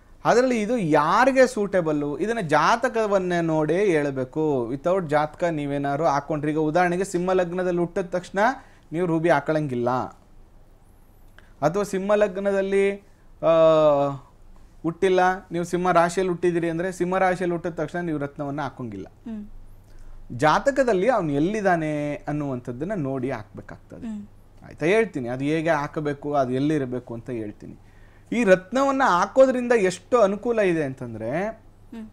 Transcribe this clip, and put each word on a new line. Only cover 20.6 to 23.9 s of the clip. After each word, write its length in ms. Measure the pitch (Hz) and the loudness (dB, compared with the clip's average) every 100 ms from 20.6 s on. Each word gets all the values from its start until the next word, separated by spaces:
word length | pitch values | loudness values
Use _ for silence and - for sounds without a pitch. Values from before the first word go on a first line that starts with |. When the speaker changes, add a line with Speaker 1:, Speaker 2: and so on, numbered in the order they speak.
| 277 277 247 190 220 | 2 0 2 2 2
Speaker 1:
ಅವ್ನು 240 | 233 165 | 0 0
ಎಲ್ಲಿದ್ದಾನೆ 840 | 139 170 214 196 170 156 151 147 | 0 -2 0 0 0 0 -4 -4
ಅನ್ನುವಂಥದ್ದನ್ನ 800 | 143 - 147 143 123 123 123 165 214 | -6 -6 -6 -6 -6 -8 -8 -6 -4
ನೋಡಿ 340 | 135 135 131 | -4 -4 -4
ಹಾಕ್ಬೇಕಾಗ್ತದೆ. 760 | 120 - - - - - | -6 -10 -18 -18 -20 -20